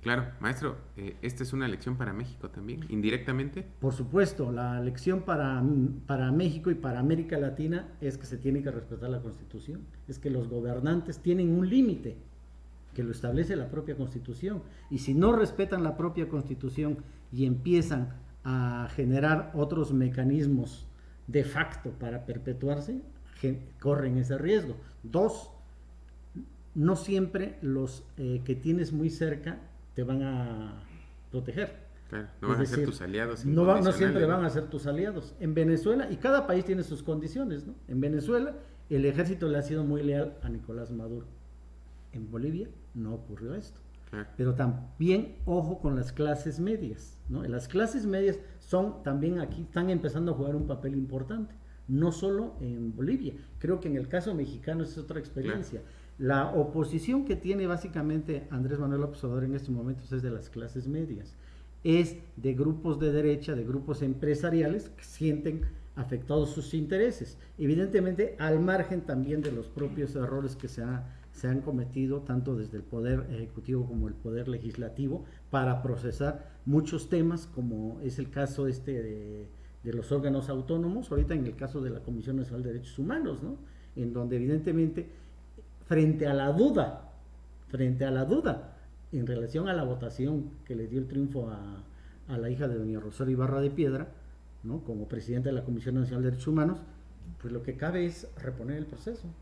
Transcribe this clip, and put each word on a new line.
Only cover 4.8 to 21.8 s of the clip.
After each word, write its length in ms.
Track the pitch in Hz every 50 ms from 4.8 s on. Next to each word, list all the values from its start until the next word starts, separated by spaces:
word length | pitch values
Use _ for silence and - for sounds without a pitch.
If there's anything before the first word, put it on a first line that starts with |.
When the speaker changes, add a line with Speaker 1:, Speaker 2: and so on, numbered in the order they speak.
Speaker 2:
lección 400 | 123 127 127 - - 180 190 190
para, 420 | - - 170 151 143 135 131 127 123 139 151 139 127 131 131 - -
para 240 | - 139 131 131 127 131
México 360 | 160 185 170 147 160 - 185
y 60 | 165
para 240 | - - 131 117 123
América 380 | 127 147 165 165 165 - 170
Latina 500 | 147 143 135 135 143 156 156 170 175 180 - - -
es 160 | 151 139 127
que 80 | - -
se 120 | 123 123
tiene 240 | 120 127 135 135 143
que 80 | 139 143
respetar 400 | 127 117 - - 117 - 120 123
la 120 | 127 123
Constitución, 580 | 123 117 - - - - - 107 - - 156 196 - - - - - -
es 100 | 135 -
que 100 | - 147
los 200 | 131 127 117 117
gobernantes 720 | 120 120 117 120 123 127 123 151 170 175 170 - - -
tienen 380 | - 170 175 185 180 170 170
un 120 | 180 185 185
límite 480 | 220 262 262 233 175 - - 117 - - - - - - - - - - - - - - - - -
que 80 | -
lo 100 | 117 117
establece 440 | 117 - - 123 123 147 170 170 196
la 140 | 156 123 127
propia 260 | 139 151 147 - 143
Constitución, 680 | 131 131 123 - 123 - - 117 - - 190 214 180 - - - - - -
y 80 | 139 127
si 140 | - - 135
no 200 | 151 180 220 233
respetan 500 | 220 214 - - - 196 - 170 170 165
la 120 | 156 -
propia 320 | - 175 175 165 170 160
Constitución 720 | - 156 147 127 127 131 - - 131 127 - 151 147 147 - - - - - - -
y 140 | - 123 135
empiezan 640 | 127 127 127 - 170 175 170 156 - 151 127 123 127 - - - - - - -
a 460 | 131 127 127 123 123 120 120 120 120 -
generar 580 | - 135 123 131 139 143 151 156 156 156 - -
otros 380 | 151 147 147 175 160 151 - 139
mecanismos 920 | 131 131 123 127 131 127 131 139 156 147 139 139 131 123 - - - - - - - - - - - -
de 180 | - 120 147 131
facto 460 | - - 151 160 - - -